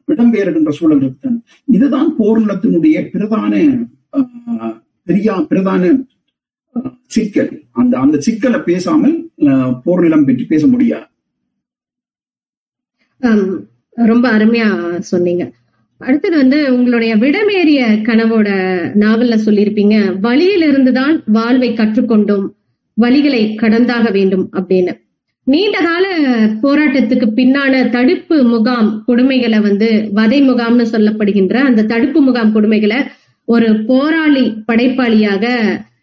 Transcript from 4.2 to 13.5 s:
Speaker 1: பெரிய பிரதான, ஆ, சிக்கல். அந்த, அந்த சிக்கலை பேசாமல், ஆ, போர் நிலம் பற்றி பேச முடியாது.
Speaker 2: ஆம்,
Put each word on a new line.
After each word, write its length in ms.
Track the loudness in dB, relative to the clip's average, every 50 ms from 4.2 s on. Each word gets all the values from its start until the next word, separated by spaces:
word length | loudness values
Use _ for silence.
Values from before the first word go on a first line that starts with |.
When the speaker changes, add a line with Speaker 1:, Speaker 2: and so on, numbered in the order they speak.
| -4 -4 -6 -16 -10 -10 -8 -8 -8 -10 -12 -12 _ _ _ _ _
Speaker 1:
பெரிய 400 | -2 -2 0 0 0 -2 -2 -4 -2
பிரதான, 500 | -2 -2 -2 0 0 0 2 2 0 0 -2 _ _ _ _ _ _ _ _ _ _ _ _ _ -10
ஆ, 220 | -10 -10 -10 -12 _
சிக்கல். 600 | _ -6 -4 -4 -4 -2 -2 -4 -4 -4 -6 -14 -20 _
அந்த, 280 | -4 -2 0 0 0 0
அந்த 200 | 0 0 0 0
சிக்கலை 400 | -2 -2 -4 -2 -2 -2 -2 -2
பேசாமல், 720 | -2 -4 -4 -2 -2 -2 0 0 2 0 0 -2 -6 -10 _ -2 0
ஆ, 240 | 0 2 2 0 -2
போர் 300 | -4 -4 -2 -2 0 0
நிலம் 240 | 2 2 2 2 2
பற்றி 180 | 2 0 -2 -2
பேச 240 | -2 -2 0 2
முடியாது. 380 | 2 2 2 0 0 -2 -4 -10 _ _ _ _ _ _ _ _ _ _ _ _ _ _ _ _ _ _ _ _ _ _ _ _ _ _ _ _ _ _ _ _ _ _ _ _ _ _ _ _ _ _ -4
Speaker 2:
ஆம், 460 | -2 0 2 2 0 -2